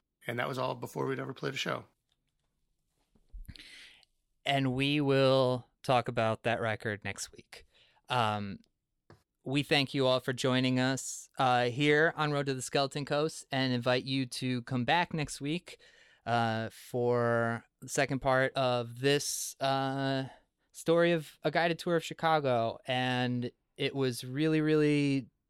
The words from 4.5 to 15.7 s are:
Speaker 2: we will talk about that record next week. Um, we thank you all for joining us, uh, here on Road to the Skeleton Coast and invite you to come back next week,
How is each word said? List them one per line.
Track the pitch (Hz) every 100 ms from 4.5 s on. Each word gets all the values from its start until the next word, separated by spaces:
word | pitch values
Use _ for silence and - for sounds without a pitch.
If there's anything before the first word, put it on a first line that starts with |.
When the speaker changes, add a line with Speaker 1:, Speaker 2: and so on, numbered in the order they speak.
| 139 135
Speaker 2:
we | 127 139 147
will | 139 135 131 135 127 127 - _
talk | - 127 117
about | 117 110 110
that | 117 110
record | 113 107 117 101
next | 101 95 -
week. | - - - - _ _ _ -
Um, | 127 110 104 101 90 _ _ _ _ _ - _ _
we | - 143
thank | 135 147 135
you | 147 127
all | 127
for | -
joining | 127 135 127 131 127
us, | 127 131 - - - -
uh, | 131 123 123
here | 117 147 147 165 156
on | 151
Road | 143 139
to |
the | 131
Skeleton | - 143 139 147 135
Coast | 147 156 - -
and | 135 131
invite | 123 123 127 135
you | 135 127
to | - 127 127
come | 120 127 120
back | 165 170
next | 160 143 -
week, | 143 170 -